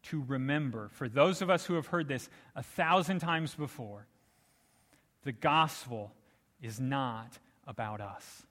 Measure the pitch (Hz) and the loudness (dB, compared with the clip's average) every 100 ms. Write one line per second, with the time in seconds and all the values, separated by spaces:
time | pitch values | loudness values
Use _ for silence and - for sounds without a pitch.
0 | - 156 131 135 131 147 143 113 104 - | -6 -6 -2 -2 0 0 -2 -4 -10 -8
1 | 127 127 165 185 185 175 - 170 139 175 | -2 6 6 4 2 2 2 -2 0 -2
2 | 147 131 - - - - 123 - 165 185 | 0 -4 -6 -20 -14 -12 -8 -2 4 4
3 | 170 185 165 160 160 - 147 - 110 104 | 4 0 0 0 -2 -4 -8 -8 -12 -14
4 | 104 _ _ _ _ _ _ _ _ _ | -18 _ _ _ _ _ _ _ _ _
5 | _ _ 139 110 156 156 156 - 127 117 | _ _ -10 0 4 6 4 0 -8 -8
6 | 101 - _ _ _ _ 113 110 131 139 | -10 -16 _ _ _ _ -10 -4 -2 0
7 | 131 113 113 - _ _ - 107 110 107 | -2 -4 -12 -20 _ _ -12 -6 -6 -6
8 | 101 95 - - - | -10 -12 -18 -20 -20